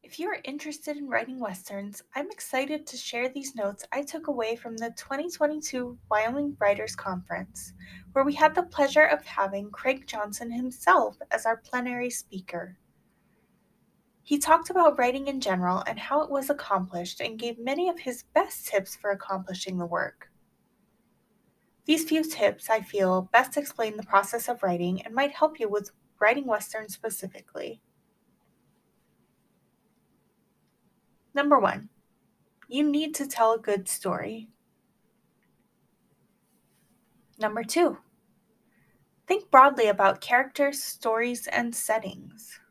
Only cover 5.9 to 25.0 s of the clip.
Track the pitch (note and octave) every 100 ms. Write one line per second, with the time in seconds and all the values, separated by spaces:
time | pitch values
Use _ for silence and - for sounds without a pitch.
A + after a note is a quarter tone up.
5.9 | B3 - G#3+ A3 C4 D4 C#4+ G#3 G3+ G#3+
6.9 | - G3+ F3+ - E3+ F#3+ - - - -
7.9 | - - - C4+ D4 D#4 D4+ F4 - C#4
8.9 | D4 D#4 D4+ - - G3 G3 G#3 - C4
9.9 | C4+ - A3 G#3 G#3 A#3 A#3 B3+ B3 -
10.9 | D#4+ A3 - - - A3+ A#3 - B3 B3
11.9 | B3 B3 A#3+ - F#3+ F#3 F3 F3+ F#3 _
12.9 | _ _ _ _ _ _ _ _ _ _
13.9 | _ _ _ - C#4+ C#4+ D#4+ - F#4 E4+
14.9 | D4 B3 C4 C#4 C4+ B3 F#3 F3+ F#3 -
15.9 | A3 - D4 D4+ C#4 C4+ C#4+ - G3 F#3
16.9 | F3 F3+ - A3+ A3 A#3 A#3 A#3+ C#4+ F4+
17.9 | E4+ - A#3+ - - F#4+ - - G3+ F#3+
18.9 | - G#3 G3 - G3 F#3+ F#3 - F#3 E3+
19.9 | E3+ F3+ - - _ _ _ _ _ _
20.9 | _ _ _ _ _ _ _ _ _ -
21.9 | D#4 D#4+ D#4+ D#4 - G3+ G3+ - A3 -
22.9 | G#3 F#3+ F#3 F#3 A#3 C4 - C#4+ - A3
23.9 | G#3+ F#3+ G3 G3+ A#3 A3+ A#3 F#3+ F3 F3
24.9 | F#3